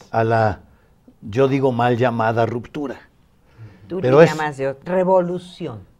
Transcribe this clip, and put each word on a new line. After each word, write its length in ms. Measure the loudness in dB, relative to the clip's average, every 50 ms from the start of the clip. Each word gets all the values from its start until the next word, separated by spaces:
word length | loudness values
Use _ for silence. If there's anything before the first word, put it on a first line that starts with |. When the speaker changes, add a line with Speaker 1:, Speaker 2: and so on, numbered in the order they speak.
| -10 -4
Speaker 1:
a 120 | 0 0 2
la, 360 | 2 4 2 2 2 0 -4 -12 -20 -20 _ _ _ _ _ _ -20 -20 _
yo 260 | -12 -4 0 2 2 2
digo, 240 | 2 2 0 0
mal 240 | 2 2 2 2 2
llamada 500 | 2 2 0 0 0 0 0 2 2 0
ruptura. 540 | 0 -2 -6 -8 -10 -10 -8 -8 -8 -10 -12 -16 _ _ _ _ _ _ _ _ _ _ -20 -20 -20 -20 -20 -14 -10
Speaker 2:
Tú 120 | -6 -2
Speaker 1:
Pero 180 | 2 4 4 4
Speaker 2:
le 60 | 4
Speaker 1:
es 60 | 2
Speaker 2:
llamas 260 | 0 -2 -6 -6 -6
de 120 | -6 -6 -6
ot-, 140 | -6 -8 -8
revolución. 960 | -4 -2 0 2 2 2 2 2 0 -4 -8 -10 -14 -16 -14 -12 -12 -12 -14 -18 -20 _